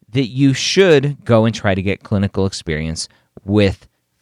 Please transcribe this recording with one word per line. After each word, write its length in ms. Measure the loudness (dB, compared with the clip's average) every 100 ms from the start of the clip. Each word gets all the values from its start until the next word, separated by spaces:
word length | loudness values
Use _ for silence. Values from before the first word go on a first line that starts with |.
| _
that 180 | -6 -4
you 280 | 0 0 0
should 680 | -2 2 4 4 2 -8
go 220 | 0 2 2
and 80 |
try 220 | -2 -4 -2
to 80 |
get 180 | -4 -6
clinical 460 | -4 -2 -2 -2 -4
experience 600 | -4 -8 -6 -6 -8 -12 _ _ -18 -2
with 420 | 2 2 -2 _ _ _ _